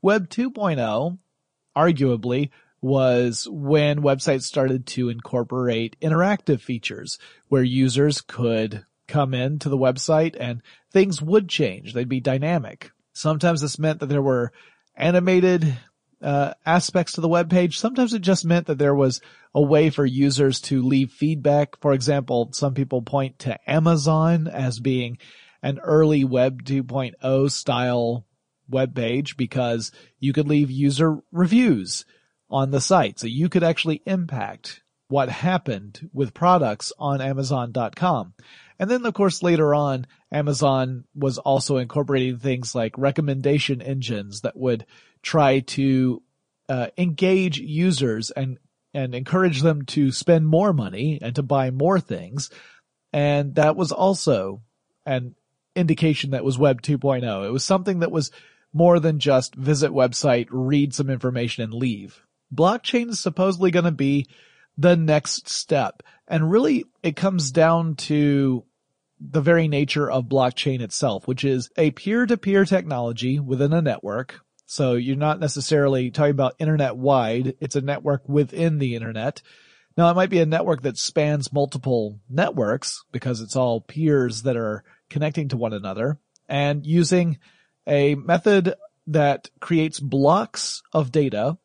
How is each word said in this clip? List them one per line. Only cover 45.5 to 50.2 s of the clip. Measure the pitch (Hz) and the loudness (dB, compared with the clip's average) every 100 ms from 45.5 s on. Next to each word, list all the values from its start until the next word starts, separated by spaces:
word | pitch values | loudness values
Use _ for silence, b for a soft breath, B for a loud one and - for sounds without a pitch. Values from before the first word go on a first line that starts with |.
| 135 | 4
to, | 127 - 135 131 127 120 _ _ _ _ - | 0 -2 2 2 2 -2 _ _ _ _ -6
uh, | 131 120 - | -6 -4 -2
engage | 180 151 185 190 185 139 | -2 0 2 2 0 -4
users | - 151 180 147 131 110 113 | -6 0 0 2 0 -2 -6
and, | - 131 127 _ _ _ | -6 -8 -8 _ _ _
and | 147 131 123 | -8 -6 -6
encourage | 131 185 185 139 | -2 0 2 2
them | 160 151 135 | 0 0 -4
to | - 139 | 0 0
spend | - | 0